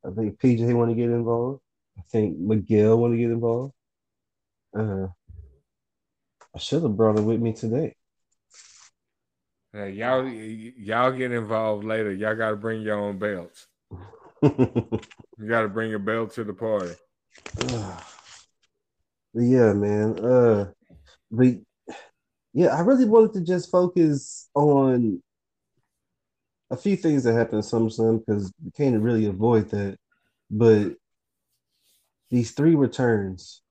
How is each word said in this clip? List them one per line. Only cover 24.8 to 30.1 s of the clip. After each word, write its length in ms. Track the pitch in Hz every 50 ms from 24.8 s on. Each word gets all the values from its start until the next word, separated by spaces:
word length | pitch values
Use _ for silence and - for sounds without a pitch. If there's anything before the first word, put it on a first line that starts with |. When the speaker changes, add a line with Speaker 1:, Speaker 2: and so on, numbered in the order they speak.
| 135 131 127 123 120 107 95 85 _ _ _ _ _ _ _ _ _ _ _ _ _ _ _ _ _ _ _ _ _ _ _ _ _ _ _ _ _ _
Speaker 1:
a 60 | -
few 220 | 120 - 202 196
things 260 | 185 - 165 151 139 120
that 100 | 120 113
happened 300 | 117 117 - - 107 107
in 60 | -
SummerSlam 560 | - 113 113 110 113 - 113 113 113 110 113
'cause 260 | - 107 104 98 92 - _
we 100 | 160 90
can't 300 | - - 147 135 120 107
really 240 | 107 120 120 110 110
avoid 420 | 104 95 92 107 113 117 110 104 -
that. 280 | - 101 101 98 95 - _ _